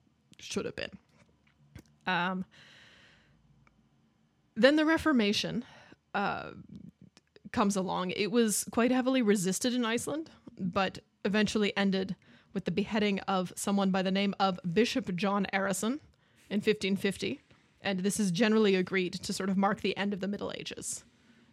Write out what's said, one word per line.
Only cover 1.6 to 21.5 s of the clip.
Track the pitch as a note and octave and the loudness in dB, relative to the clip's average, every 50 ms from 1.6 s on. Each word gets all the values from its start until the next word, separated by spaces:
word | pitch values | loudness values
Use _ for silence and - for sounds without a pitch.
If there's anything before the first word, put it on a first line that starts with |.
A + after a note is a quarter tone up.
| _ _ - - - _ _ _ - | _ _ -20 -20 -20 _ _ _ -4
Um, | F#3+ F#3 E3+ F3 F#3 F#3 F#3 F#3 _ - - - - - - - - - - - - _ _ _ _ _ _ _ _ _ _ _ _ _ _ _ _ _ _ _ _ _ _ _ _ _ _ _ _ - | -2 -2 -2 -2 -2 -4 -4 -8 _ -14 -20 -20 -20 -20 -20 -20 -20 -20 -20 -20 -20 _ _ _ _ _ _ _ _ _ _ _ _ _ _ _ _ _ _ _ _ _ _ _ _ _ _ _ _ 0
then | A3 A3 C4+ D4+ | 6 6 6 8
the | D#4 D4+ | 6 4
Reformation, | D#4 D#4+ D#4+ - D#4 D4 A#3 G#3 G3+ G#3+ - - E3 D#3+ A3+ - - - - - - - _ _ _ - | 4 4 2 4 4 4 4 4 2 2 0 -2 -4 -4 -6 -8 -10 -16 -20 -20 -20 -20 _ _ _ -4
uh, | G3 G3+ E3+ - - - - - - - - - - - - - _ - - _ - _ _ _ - - - | -4 -2 -2 -4 -6 -8 -12 -14 -16 -18 -18 -18 -18 -18 -20 -20 _ -20 -20 _ -20 _ _ _ -20 -14 -6
comes | - B3 G#3+ G3+ G3+ | -2 0 0 0 0
along. | F#3+ F#3 F#3 E3+ F3 F3+ F#3 | -2 -2 -4 -2 -4 -4 -4
It | - - G#3 F#3 | -2 -2 -2 0
was | G#3+ A#3+ A#3 G#3+ G3+ - - - | 2 2 2 2 0 -2 -4 -2
quite | - B3 A3+ B3 | 0 0 2 2
heavily | B3+ B3+ A#3+ C4 C4+ C4 | 2 2 2 2 2 2
resisted | A#3 G#3 G#3 G#3 E3+ F#3 F#3 - - B3 A#3+ | 4 2 2 2 2 -2 -2 0 -2 -2 0
in | B3+ A#3 | 0 0
Iceland, | A3 A#3 A#3+ - - C#4+ D#4+ D#4+ - - - - - - - | 0 -2 -2 -2 -4 -6 -6 -8 -10 -16 -20 -20 -18 -10 -6
but | F#3+ F3+ F3 G3+ F#3+ - - - - _ _ _ - | -6 -2 0 0 -2 -2 -4 -10 -18 _ _ _ -2
eventually | G#3 F#3 G#3+ G#3+ G3 - A3 G3+ - - | 0 2 2 2 2 2 2 0 0 2
ended | G3 G3+ G3 F#3+ F#3+ F#3+ - F3+ - _ - - - _ _ - | 2 2 2 2 0 -2 -4 -6 -10 _ -20 -20 -20 _ _ -8
with | G3 - | -6 -4
the | - | -2
beheading | E3 A#3 G#3+ - G#3+ A3+ G#3 G#3 G3 F#3+ | -2 -2 -2 0 0 0 0 0 0 -2
of | - - G3 F#3 F#3 F3+ - | -2 -2 -2 0 -2 -4 -6
someone | - - G3+ G3+ G3+ G3 F#3+ | -6 -2 0 2 2 2 2
by | F#3 F#3+ | 2 2
the | F#3 F#3+ | 2 0
name | F#3+ G3 G3+ G3+ - - | 0 2 0 0 0 2
of | G3 F#3+ F#3 - - F3+ | 2 0 0 0 -4 0
Bishop | E3 G#3+ A#3+ A#3+ - C4 G3 - F3+ | 2 2 2 2 2 -2 -2 -4 -4
John | E3+ G#3+ G3 G3+ G3+ F#3+ - | -2 0 0 2 0 0 0
Arason | - G3 G3 G3 F#3+ - G#3 A3+ C4+ D#4 - - _ _ _ _ _ _ _ - | 0 0 0 0 -2 -2 -2 -2 -2 -4 -8 -16 _ _ _ _ _ _ _ -6
in | G3 G#3 | -4 0
fifteen | - A3 G#3 G#3 - F#3+ G3+ | 2 2 0 2 2 0 0
fifty. | F#3+ - G3 F#3+ - G3+ F#3+ C4 - _ _ - _ _ _ _ _ | 0 0 -2 -2 -2 -4 -6 -6 -8 _ _ -20 _ _ _ _ _
And | - G3 G3 F3+ | -4 -4 -2 0
this | F3+ G3+ - - | -2 -2 0 0
is | G#3 F#3+ | 0 2
generally | E3+ F3 A#3 G#3+ A3 A3 A3 G3 F#3+ | 2 2 4 4 6 6 6 4 4
agreed | F#3 F#3 - F#3+ F#3+ F3+ F3+ - | 4 2 2 0 0 0 -2 -4
to | - - - | -8 -8 -6
sort | F#3+ - F#3+ G3 | -6 -4 -2 0
of | F#3+ | 2
mark | G3 G3 G3+ G3 - | 2 2 2 2 0
the | - G3 - | -2 -2 -2
end | - G3 G3+ | 0 -2 -2
of | F#3+ F3 | -2 -4
the | F#3 G3 | -4 -6
Middle | G3+ G3 G3+ - - | -4 -4 -6 -8 -8
Ages | - - - - - - - - - - _ _ _ _ _ - _ _ _ | -8 -10 -12 -12 -10 -10 -10 -10 -10 -14 _ _ _ _ _ -20 _ _ _